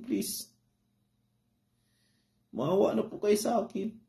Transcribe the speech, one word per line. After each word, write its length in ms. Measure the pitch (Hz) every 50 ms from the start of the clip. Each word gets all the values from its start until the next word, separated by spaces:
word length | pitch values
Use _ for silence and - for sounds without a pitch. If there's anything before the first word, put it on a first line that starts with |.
| -
please, 480 | 254 - 196 196 - - - - - _ _ _ _ _ _ _ _ _ _ _ _ _ _ _ _ _ _ _ _ _ _ _ _ _ _ _ _ _ _ _ _ _ _ _ _ _ _ _ _
maawa 400 | - - 127 156 185 196 214 -
na 160 | 226 226 - -
po 80 | -
kayo 240 | - - 208 214 220
sa 240 | - 233 233 220 196
akin. 320 | - - 202 196 226 - - -